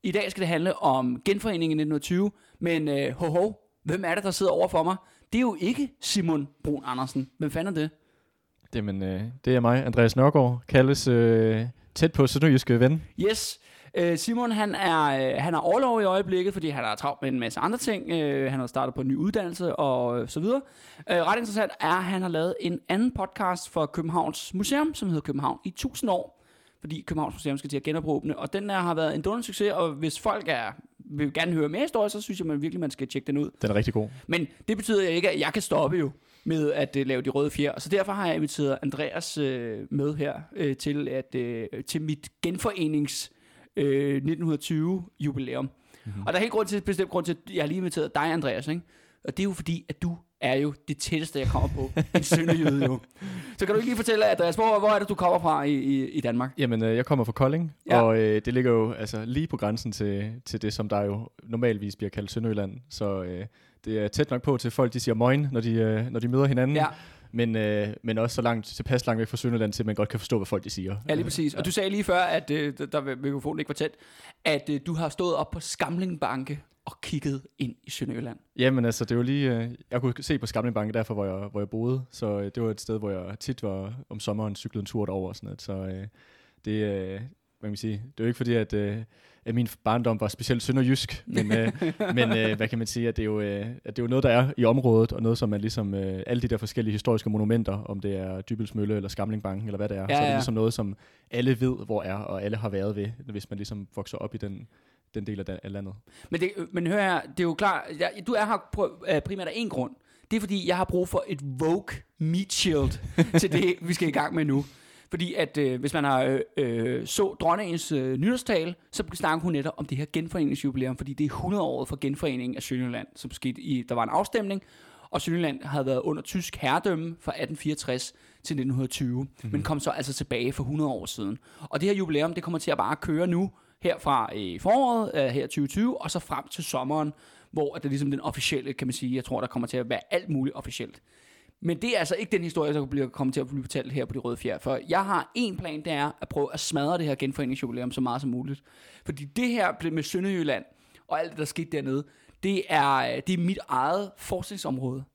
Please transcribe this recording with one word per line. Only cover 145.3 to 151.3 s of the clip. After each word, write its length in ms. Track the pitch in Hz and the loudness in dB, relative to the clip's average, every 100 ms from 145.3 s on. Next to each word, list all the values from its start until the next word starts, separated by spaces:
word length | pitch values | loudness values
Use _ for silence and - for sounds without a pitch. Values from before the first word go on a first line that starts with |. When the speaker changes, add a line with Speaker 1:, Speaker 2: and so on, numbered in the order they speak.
| - | -2
Speaker 1:
en 220 | 233 185 | -2 -4
plan, 240 | 175 151 165 | -8 -8 -4
det 80 | |
er 180 | 147 147 - | -2 -2 -4
at 80 | - | -6
prøve 240 | 147 143 | -2 -2
at 60 | 156 | -2
smadre 380 | - 147 143 175 | -4 -2 0 0
det 80 | 151 | 0
her 100 | 135 | -2
genforeningsjubilæum 760 | 139 135 131 131 123 123 123 | -2 -4 -4 -4 -6 -6 -6
så 100 | 131 | -2
meget 200 | 127 120 | -2 -2
som 80 | 135 | -4
muligt. 320 | 123 127 139 _ - - - - | -4 -6 -10 _ -20 -20 -14 -10
Fordi 200 | 143 143 | -10 -8
det 220 | 233 247 | -2 0
her 220 | 233 180 - | 2 0 0
blev 140 | 165 | -2
med 100 | 160 | -2
Sønderjylland, 600 | 147 180 196 185 151 117 - _ _ - - | -2 -2 -2 0 0 -2 -4 _ _ -20 -6
og 120 | 156 | -4
alt 100 | 165 | -4